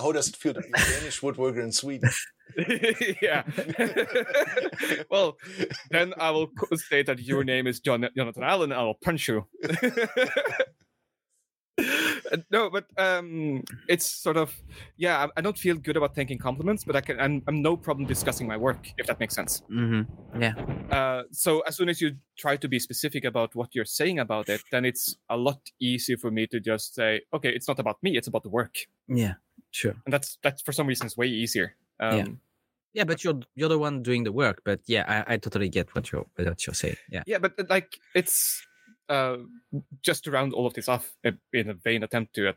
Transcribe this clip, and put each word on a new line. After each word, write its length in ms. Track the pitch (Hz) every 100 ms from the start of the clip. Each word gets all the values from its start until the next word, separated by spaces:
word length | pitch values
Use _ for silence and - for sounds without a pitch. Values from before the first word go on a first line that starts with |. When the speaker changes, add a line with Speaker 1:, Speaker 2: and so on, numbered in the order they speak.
Speaker 1:
how 120 | 143
does 160 | 151 -
it 80 | -
feel 180 | 151
to 60 | 127
be 80 | -
a 40 | - 170
Danish 260 | 156 151 -
woodworker 420 | 139 127 131 120
in 100 | 113
Sweden? 380 | - 139 135 120
Speaker 2:
<laughs> 60 | - - _ - - 175 247 226 - 240 -
Yeah. 200 | 202 143 156
<laughs> 1600 | 165 160 - 233 - - 254 226 - - 254 359 - - 151 156
Well, 260 | 196 170 - 185 190 180 - 131
then 240 | 165 180 170
I 120 | 165
will 160 | 156 160
co-, 280 | - - 160
state 300 | - 143 139
that 120 | 123
your 240 | 120 139
name 220 | 131 131 127
is 140 | 120
John-, 280 | 139 117 120 135
Jonathan 260 | 117 120
Allen, 280 | 131 190 151
and 80 | 127
I'll 140 | 113
punch 340 | 110 175 160 -
you. 180 | 110 - -
<laughs> 240 | 151 170 247 233 220 247 254 - 508 - - _ _ _ _ _ _ _ _ _ _ -
Uh, 600 | 254 - 311 285 - 165 -
no, 200 | 208 202
but, 160 | 196 - -
um, 640 | 190 180 175 160 151 135 - 120 -
it's 240 | 170 -
sort 280 | - 165 160
of, 120 | 156 - - - - -
yeah, 280 | 175 151 147
I, 20 | 160
I 40 |
don't 160 | 190 -
feel 180 | 180 160
good 200 | 143 151
about 180 | 143
thanking 240 | 147 127 127
compliments, 460 | 131 135 175 214
but 120 | - 139
I 60 |
can, 180 | 135 127
I'm, 220 | 139 143 -
I'm 140 | 151
no 160 | 151 170
problem 320 | 165 139 135
discussing 400 | 135 139 - 117
my 80 | 110
work, 320 | 127 127 - -
if 100 | 127
that 140 | 117
makes 140 | 113
sense. 280 | - 85 - -
Speaker 3:
Mm-hmm. 720 | 117 117 110 110 - - 120
Yeah. 120 | 117 110 - - -
Speaker 2:
Uh, 340 | 139 131 127 120
so 280 | - 175 156
as 160 | 160 151
soon 140 | 175
as 100 | 165
you 120 | 156 139 _ -
try 180 | 147 139
to 100 | 139
be 120 | 127
specific 460 | - 120 151 143 123
about 280 | 117 113
what 200 | 120 117
you're 100 | 123
saying 340 | 107 - 165 165
about 300 | 113 107 104
it, 140 | 104 -
then 140 | 127 127
it's 300 | 123 - - -
a 80 | 117
lot 240 | 135 135 - -
easier 380 | 123 123 - 120
for 140 | 120
me 160 | 110 110
to 120 | 120
just 340 | 113 110 -
say, 260 | - 110 110 -
"Okay, 160 | 156 131
it's 180 | 127 -
not 100 | 131
about 240 | 107 -
me, 140 | 196 123
it's 100 | 120
about 160 | 110
the 60 | 101
work." 260 | 113 117 - - _ -
Speaker 3:
Yeah, 280 | 123 107 92 _ - _
sure. 240 | - 107 120 135
Speaker 2:
And 60 |
that's, 240 | 139 - -
that's 200 | 143 135
for 100 | -
some 140 | 143 143
reasons 280 | 127 113 -
way 100 | 127
easier. 480 | 110 117 110 85 _ _ -
Um, 160 | 110 110
Speaker 3:
Yeah. 80 | 101 123 _ _ _ _ _
Yeah, 100 | 214
but 180 | 170 165
you're, 160 | 180 139 -
you're 140 | 131 156
the 100 | 160
one 240 | 147 139
doing 220 | 120 120
the 80 | 110
work. 300 | 113 123 -
But 160 | 101 98 -
yeah, 180 | 110 - 107 113
I, 60 |
I 20 | 110
totally 320 | 107 101 95
get 260 | 90 -
what 160 | - -
you're, 140 | - - -
what 300 | 87 85 -
you're 60 |
saying. 240 | - - - -
Yeah. 120 | - -
Speaker 2:
Yeah, 100 | 196
but, 160 | 185 -
uh, 60 | 185
like, 320 | 190 185 - _
it's, 520 | 180 180 - - - - _ _ _ -
uh, 260 | 139 131 123 120 - - 143 - 135
just 220 | - 151
to 60 | 156
round 240 | 135 135
all 120 | 120 123
of 60 |
this 160 | 120 127
off 260 | 123 - -
in, 160 | 117 - -
in 160 | 120 104
a 60 |
vain 280 | 92 117 113
attempt 320 | 107 117 110 -
to, 120 |
at 80 | 98